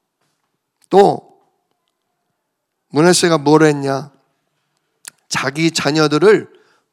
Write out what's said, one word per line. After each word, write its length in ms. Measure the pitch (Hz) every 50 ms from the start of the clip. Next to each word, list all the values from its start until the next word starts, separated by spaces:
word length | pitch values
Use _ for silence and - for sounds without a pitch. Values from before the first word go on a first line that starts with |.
| _ _ _ _ _ _ _ _ _ _ _ _ _ _ _ _ _ _
또 500 | - 190 202 175 135 - - _ _ _ _ _ _ _ _ _ _ _ _ _ _ _ _ _ _ _ _ _ _ _ _ _ _ _ _ _ _ _ _ _
므낫세가 480 | - 139 160 180 180 - - 175 165
뭘 280 | 156 139 147 151 156 156
했냐? 460 | 156 147 143 139 135 139 135 147 139 _ _ _ _ _ _ _ _ _ _ _ _ _ _ _ _ _ _ _ - - _ _ _
자기 420 | - - - 135 135 156 165 165
자녀들을 800 | 156 - - 143 147 156 156 147 147 151 160 208 214 160 - - _ _ _ _ _ _ _ _